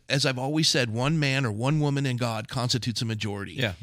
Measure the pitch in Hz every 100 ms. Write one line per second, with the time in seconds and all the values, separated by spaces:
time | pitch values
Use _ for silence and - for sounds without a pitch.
0 | - 135 143 127 135 151 156 151 123 110
1 | 131 160 139 135 131 104 127 156 147 139
2 | 139 120 120 110 110 127 120 123 123 107
3 | 113 110 107 101 98 80 113 85